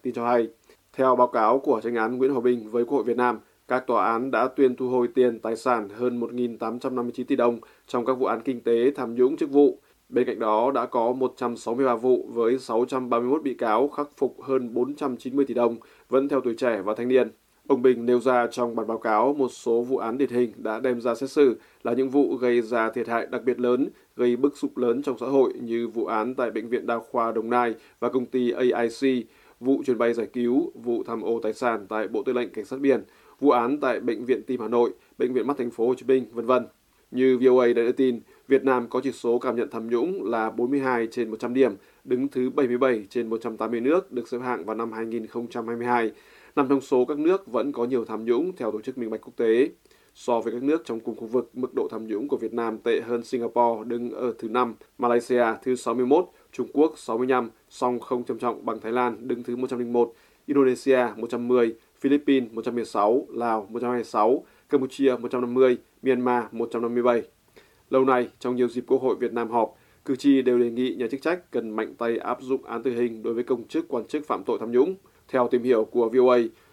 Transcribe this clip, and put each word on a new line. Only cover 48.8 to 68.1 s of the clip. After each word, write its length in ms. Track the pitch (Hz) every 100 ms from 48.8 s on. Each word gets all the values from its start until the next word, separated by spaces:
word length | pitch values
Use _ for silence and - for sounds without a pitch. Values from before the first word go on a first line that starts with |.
chức 180 | 131 127
Minh 120 | 113
bạch 100 | 110
Quốc 120 | - -
tế. 320 | 113 113 151 - _ _ _
So 260 | _ - 117
với 120 | 110
các 100 | 120
nước 200 | 135 160
trong 160 | - 113
cùng 160 | 113 110
khu 100 | 113
vực, 240 | 123 117
mức 220 | 123 123
độ 140 | 123 -
tham 160 | 113 110
nhũng 220 | 107 139
của 80 | 127
Việt 160 | 110
Nam 260 | 117 113 110
tệ 220 | 117 107
hơn 220 | 113 120
Singapore, 640 | 117 127 117 120 120 113 113
đứng 240 | 120 120
ở 220 | 107 123 110
thứ 100 | 113
năm, 260 | 120 120 110 - -
Malaysia 460 | 120 120 120 123 117 110
thứ 120 | -
sáu 200 | 123 123
mươi 120 | 120 127
mốt, 180 | 156 180 _ _
Trung 160 | - 120
Quốc 200 | 139 156 156
sáu 220 | - 113
mươi 80 | 127
lăm, 240 | 127 117 - _
song 320 | - 127 120
không 240 | - 123
trầm 140 | 120 113
trọng 280 | 123 110 113
bằng 140 | 110
Thái 120 | 107
Lan, 360 | 120 123 107 127
đứng 140 | 120
thứ 140 | 120 120
một 100 | 127
trăm 80 | 120
linh 140 | 120
một, 200 | 120 117 - _ _ -
Indonesia 600 | 143 131 123 135 127 120 107
một 140 | 117
trăm 180 | 120 120
mười, 280 | 123 117 113 _ _
Philippines 520 | 135 143 143 135 117
một 120 | 113
trăm 100 | 117
mười 100 | 120
sáu, 420 | 107 110 104 127 -
Lào 320 | 117 117 110 101
một 100 | 117
trăm 100 | 120
hai 80 | 123
mươi 60 |
sáu, 400 | 110 113 110 143 - _ -
Campuchia 480 | 143 127 - 135 123
một 140 | 117
trăm 100 | 127
năm 140 | 120
mươi, 240 | 123 131 123 _ _
Myanmar 420 | 131 127 123 123 117
một 160 | 113 117
trăm 100 | 117
năm 120 | 117
mươi 80 | 120
bảy. 200 | 123 120 - _ _ - _ _ -
Lâu 140 | 131
nay, 240 | 131